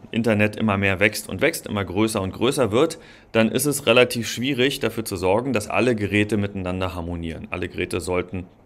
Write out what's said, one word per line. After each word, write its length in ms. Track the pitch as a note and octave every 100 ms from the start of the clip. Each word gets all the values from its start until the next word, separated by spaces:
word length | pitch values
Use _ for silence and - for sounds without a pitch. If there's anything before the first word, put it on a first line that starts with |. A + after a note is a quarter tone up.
| -
Internet 440 | A2+ A2+ G#2 G#2+ -
immer 200 | A2 G2
mehr 220 | G2 F#2
wächst 280 | G#2+ - -
und 120 | F2+
wächst, 260 | D3 - -
immer 160 | G#2 F#2+
größer 360 | G2+ A2 A2
und 120 | F#2+
größer 380 | - A#2 C#3 A2+
wird, 280 | A2+ C#3+ - - - -
dann 180 | A2+ A2
ist 160 | A#2 C#3+
es 200 | C#3+ -
relativ 440 | B2 B2 A#2+ G#2+
schwierig, 520 | - C3 C3 C3+ C#3
dafür 220 | A2+ A2+
zu 120 | G#2+ F#2
sorgen, 360 | F2+ G#2 C3+
dass 180 | A2 -
alle 260 | F#2+ A#2+ A2
Geräte 400 | G2+ G#2 G#2 G#2+
miteinander 580 | G2+ G2 F2+ F#2 F#2
harmonieren. 540 | F2+ E2 F2 E2 D#2 -
Alle 200 | F2+ F2+
Geräte 320 | F2+ F2+ F#2
sollten 440 | F2+ F2+ F2+ F#2 F2+ -